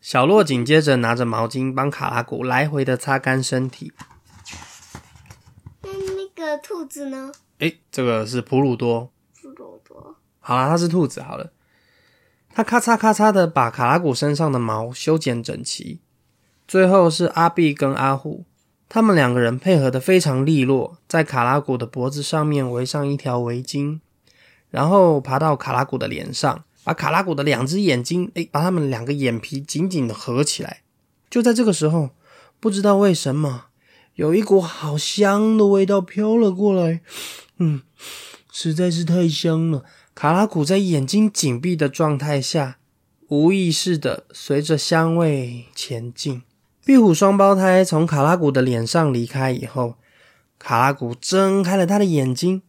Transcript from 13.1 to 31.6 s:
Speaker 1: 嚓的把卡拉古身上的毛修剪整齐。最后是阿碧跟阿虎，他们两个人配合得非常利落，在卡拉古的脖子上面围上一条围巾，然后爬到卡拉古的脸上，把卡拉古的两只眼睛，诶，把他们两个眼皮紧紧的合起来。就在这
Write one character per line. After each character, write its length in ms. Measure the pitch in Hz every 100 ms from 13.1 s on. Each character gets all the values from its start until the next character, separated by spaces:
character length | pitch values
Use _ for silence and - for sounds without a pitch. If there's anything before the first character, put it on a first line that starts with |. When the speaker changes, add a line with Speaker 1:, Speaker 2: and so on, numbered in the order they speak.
Speaker 1:
嚓 180 | 214 208
的 140 | 196 170
把 240 | 151 120
卡 160 | - 123
拉 120 | 151
古 160 | 170
身 220 | 123 147 147
上 160 | 160
的 60 | 131
毛 340 | 117 110 117
修 260 | 123 - 160
剪 240 | 156 120
整 220 | 113 -
齐。 360 | - - - - _ _ _ _ _ _ _
最 180 | 190 185
后 220 | 190 175
是 160 | 156 175
阿 220 | - 170
碧 240 | 175 160
跟 220 | 143 139
阿 200 | 135 135
虎， 300 | 135 151 - 180 _ _ _ _
他 100 | 226
们 160 | 220 180
两 160 | 131
个 80 | 123
人 180 | 117 127
配 200 | 185 180
合 120 | 135
得 80 | 131
非 220 | 127 185
常 240 | 156 131
利 180 | 139 160
落， 340 | 127 135 113 - _
在 160 | 165
卡 200 | 151 135
拉 140 | 120 139
古 200 | 143 127
的 80 | 120
脖 240 | 131 127
子 120 | 143
上 240 | 143 160 151
面 240 | 147 131
围 140 | 123
上 220 | 127 151 143
一 100 | 143
条 220 | 139 123
围 240 | 120 120
巾， 380 | 127 143 143 156 _ _ _ _ _ _ _
然 180 | - 143
后 320 | 196 180 151
爬 200 | 131 131
到 180 | 160 139
卡 160 | -
拉 100 | 127
古 140 | 135 127
的 100 | 110
脸 260 | - -
上， 320 | - 147 - - _
把 80 | -
卡 180 | 165 156
拉 120 | 165
古 120 | 190
的 80 | 147
两 240 | 143 127 131
只 140 | 180
眼 240 | 202 123
睛， 260 | 123 175 180
诶， 120 | - 170
把 80 | 143
他 100 | 170
们 200 | 185 147
两 140 | 123
个 100 | 117
眼 260 | 143 135 113
皮 180 | - 135
紧 300 | 143 143 185
紧 180 | 180 123
的 60 |
合 320 | 104 - 123
起 180 | 147 -
来。 200 | - - _ _ _ _ _
就 120 | 240
在 120 | 240
这 100 | 233